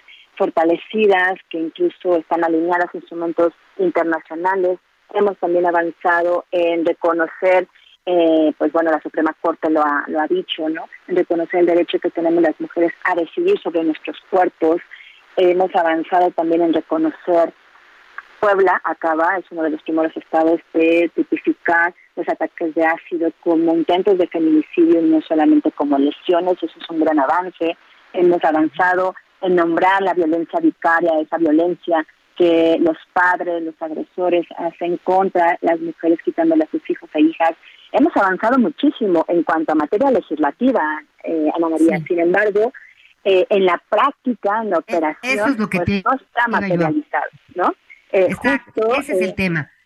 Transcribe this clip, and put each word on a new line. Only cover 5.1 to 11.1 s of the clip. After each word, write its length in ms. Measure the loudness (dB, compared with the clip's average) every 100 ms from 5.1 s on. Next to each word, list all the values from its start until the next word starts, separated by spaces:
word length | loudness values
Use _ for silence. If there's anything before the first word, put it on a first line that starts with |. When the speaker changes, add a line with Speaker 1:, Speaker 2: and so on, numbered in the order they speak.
| -2
Speaker 1:
Hemos 220 | -2 0
también 280 | -2 0 0
avanzado 800 | 0 -2 -4 0 0 0 -2 -4
en 340 | -2 -2 0 -2
reconocer, 800 | -2 -2 0 -4 -2 2 2 0 _ _ _ -2
eh, 480 | 2 4 4 2 0
pues 140 | -2
bueno, 200 | 0 0
la 100 | -2
Suprema 340 | -4 -4 -4 -2
Corte 280 | -4 -2 -2
lo 120 | 0
ha, 220 | 0 -2 -4
lo 120 | -4
ha 80 | -2
dicho, 400 | -2 -4 -6 -6
¿no? 180 | -8 -10 -16
En 80 | -4